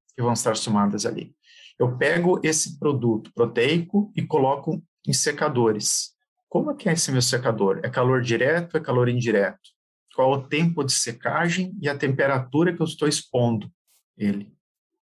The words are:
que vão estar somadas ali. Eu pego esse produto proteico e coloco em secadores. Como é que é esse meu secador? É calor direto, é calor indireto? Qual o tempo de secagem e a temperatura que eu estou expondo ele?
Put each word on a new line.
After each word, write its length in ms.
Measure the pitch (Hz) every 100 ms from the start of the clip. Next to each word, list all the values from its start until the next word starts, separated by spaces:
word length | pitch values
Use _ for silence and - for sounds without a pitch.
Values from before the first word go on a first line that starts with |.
| _ -
que 60 |
vão 100 | 120
estar 240 | 113 117 110
somadas 500 | - 104 101 104 113
ali. 300 | - 110 _ _ - - -
Eu 200 | 127 127
pego 420 | 139 175 175 180
esse 380 | 156 151 - -
produto 540 | 151 117 117 110 -
proteico 800 | - 113 120 131 170 170 202 202 -
e 100 | 165
coloco 560 | 151 135 143 160 156 - _ 143
em 60 |
secadores. 1000 | 135 151 147 151 127 113 107 - - - _ _ _ -
Como 200 | - 302
é 60 | -
que 140 | 180
é 20 |
esse 220 | 165 -
meu 80 | 131
secador? 580 | - 123 127 107 98 85
É 80 | 123
calor 320 | 127 123 131
direto, 540 | 120 117 131 170 170 156
é 60 |
calor 260 | 151 123 123
indireto? 600 | 123 113 104 95 - - _ _ _ _
Qual 200 | - 131
o 80 | 139
tempo 420 | 131 147 170 160
de 80 | 127
secagem 840 | - - - - 151 170 180 185 -
e 60 | 143
a 100 | 143
temperatura 800 | 139 131 139 131 127 151 175 170
que 60 |
eu 40 | 160
estou 220 | - 151
expondo 640 | 147 - 123 120 110 - _ _ _ _ -
ele? 360 | 104 98 - _ _ _ _ _